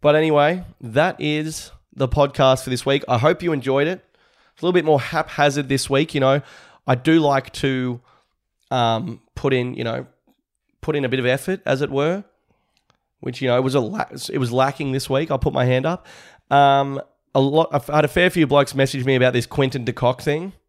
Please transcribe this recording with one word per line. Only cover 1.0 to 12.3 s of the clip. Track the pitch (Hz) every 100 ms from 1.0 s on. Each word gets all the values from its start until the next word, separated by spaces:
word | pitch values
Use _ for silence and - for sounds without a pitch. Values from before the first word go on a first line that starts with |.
| 170 -
is | 151 151 156 156 - - _ -
the | 131
podcast | 147 143 - 135 131
for | -
this | 127 -
week. | 139 -
I | 123
hope | 139 185
you | 175
enjoyed | 151 123 135 151
it. | 185 _ _ _ _ _
It's | _
a | 175
little |
bit | 180 156
more | 147
haphazard | 120 156 160 - 147 139 135
this | 135 -
week, | 139 156
you | 151
know. | 131 139 - - - _ -
I | 127
do | 123 160
like | 151 135 131
to, | - 139 131 127 120 _ _ _ _ _ _ _
um, | 127 117 113 - 113 _ -
put | 139
in, | 131 123
you | 123
know, | 117 123 127 _ _ _ _ _ _ _
put | - 147
in | 131
a |
bit | 131
of | 123
effort, | 135 - 185 -
as | 135
it | 143
were, | 139 147 190 202